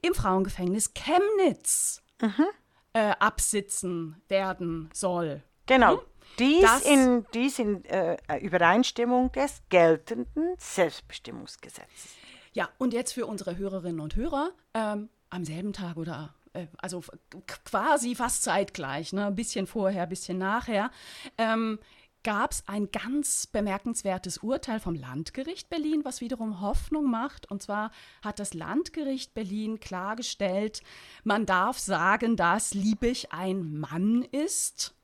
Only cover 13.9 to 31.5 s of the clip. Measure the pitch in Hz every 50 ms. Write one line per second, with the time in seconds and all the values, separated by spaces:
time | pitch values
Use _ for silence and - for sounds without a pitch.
13.9 | 170 160 151 156 - 208 233 247 285 277 294 349 370 _ _ _ _ 226 220 208
14.9 | 208 208 208 220 _ _ _ _ - 180 170 147 156 165 185 208 196 - 190 170
15.9 | 165 160 165 170 160 147 156 151 - _ _ _ _ - 175 156 - - - -
16.9 | 180 175 165 - - - _ _ - 165 - - - - _ - - 208 208 294
17.9 | 320 311 240 240 240 - 180 170 - - - 247 175 190 202 - - - 156 135
18.9 | 139 143 165 - - 190 202 202 202 185 233 - - 220 190 180 - 226 196 190
19.9 | 202 185 175 165 185 185 - - 180 185 185 190 208 240 - - 226 196 208 247
20.9 | - - - - - - - - _ - 226 220 220 226 226 220 220 214 - -
21.9 | - - _ _ _ _ _ 226 214 202 240 302 - - - - 202 208 208 196
22.9 | - 220 - 220 262 294 285 - - - - - - 214 208 208 190 202 - 240
23.9 | 226 - - 196 185 185 - 185 165 - - 214 262 311 - - 226 220 - 180
24.9 | 165 156 131 127 127 139 160 - - - 269 320 359 381 - _ 349 330 294 311
25.9 | 311 302 294 269 254 - 247 233 254 226 226 220 214 175 196 202 - - - -
26.9 | 311 302 294 269 233 226 240 285 - - - _ 202 196 - - 202 208 214 226
27.9 | - - - - - _ - 214 208 - 208 196 - 165 156 - 190 277 359 -
28.9 | - 330 302 277 269 262 - - _ 220 220 185 196 214 214 214 220 214 - -
29.9 | 190 185 185 196 220 226 240 - - _ 202 190 180 196 208 220 214 - - -
30.9 | - - - - - - _ - 202 214 220 190